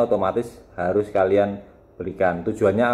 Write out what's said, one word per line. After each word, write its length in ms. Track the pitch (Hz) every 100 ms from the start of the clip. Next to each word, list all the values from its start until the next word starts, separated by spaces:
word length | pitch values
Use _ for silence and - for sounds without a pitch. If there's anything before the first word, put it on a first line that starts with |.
| 117
otomatis 420 | 107 95 113 117 - - -
harus 320 | 87 101 104
kalian 500 | 101 95 101 101 101 - - - -
belikan. 480 | 90 - 92 87 90
Tujuannya 400 | 107 107 101 120